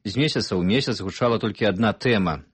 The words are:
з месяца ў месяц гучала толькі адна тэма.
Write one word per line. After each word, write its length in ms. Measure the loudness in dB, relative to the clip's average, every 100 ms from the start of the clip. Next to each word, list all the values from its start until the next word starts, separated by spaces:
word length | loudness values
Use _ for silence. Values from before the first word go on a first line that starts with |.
| -6
з 80 |
месяца 400 | 0 0 0 -2
ў 80 | 0
месяц 400 | 2 2 0 -4
гучала 400 | -6 -2 0 0
толькі 240 | -2 0 0
адна 240 | 2 0
тэма. 560 | 0 0 2 0 -4 -10